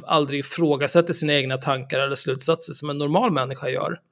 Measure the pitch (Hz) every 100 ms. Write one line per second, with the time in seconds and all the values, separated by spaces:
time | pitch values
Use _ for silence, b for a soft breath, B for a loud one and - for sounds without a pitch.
0 | - 160 139 143 139 - 160 139 143 170
1 | 170 - 151 147 131 131 147 131 131 131
2 | 139 135 139 131 - 165 - - 147 143
3 | 147 175 240 143 127 131 135 131 - -
4 | _